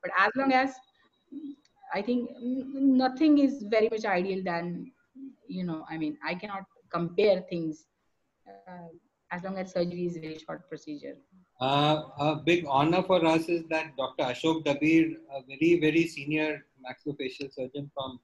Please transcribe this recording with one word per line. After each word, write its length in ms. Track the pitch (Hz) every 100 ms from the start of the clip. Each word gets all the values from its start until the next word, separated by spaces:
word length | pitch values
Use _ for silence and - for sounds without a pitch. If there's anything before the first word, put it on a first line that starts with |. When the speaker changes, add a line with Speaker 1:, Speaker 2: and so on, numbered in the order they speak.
Speaker 1:
But 80 | 185 185
as 120 | 202
long 180 | 254 269
as, 180 | 262 269 - _ _ _ _ _ 285 294 - _ _ - 185
I 20 |
think, 280 | 208 247 233
n-, 640 | - 240 262 269 269 277 254
nothing 340 | 254 254 311 294 277
is 160 | 180 202
very 140 | 220 220
much 100 | 220
ideal 380 | 220 180 185 190
than, 480 | 185 170 175 175 - _ _ 269 269 _ _
you 180 | 185 175
know, 160 | 160 160
I 100 | 160
mean, 120 | 156 147 151
I 40 |
cannot 300 | 175 208 196 190 _ _ 170
compare 400 | 170 170 208 185 180
things. 340 | 175 160 151 _ _ _ _ _ _ -
Uh, 400 | 196 190 180 170 165 _ _ _
as 140 | 180
long 120 | 185 190
as 120 | 185
surgery 360 | 185 175 175 175
is 100 | 170
a 40 |
very 180 | 160 156
short 240 | - 165 -
procedure. 480 | 151 - 147 139 143 _ _ _ _
Speaker 2:
Uh, 420 | 131 143 147 156 - -
a 100 | 147 151 151
big 140 | 175 156
honor 340 | 135 151 180 185
for 140 | 185 160
us 100 | 160 160 170
is 60 | 160
that 120 | 160 156 -
Doctor 280 | 131 -
Ashok 400 | 135 123 160 160
Dabir, 500 | 147 143 151 160 160 - - 139
a 60 | 131
very, 220 | - 165 175 156
very 180 | 156 165
senior 580 | - 139 156 156 147 _ 131 127
maxillofacial 680 | 131 147 143 131 - 139
surgeon 340 | - 127 143 143
from 240 | - 131 127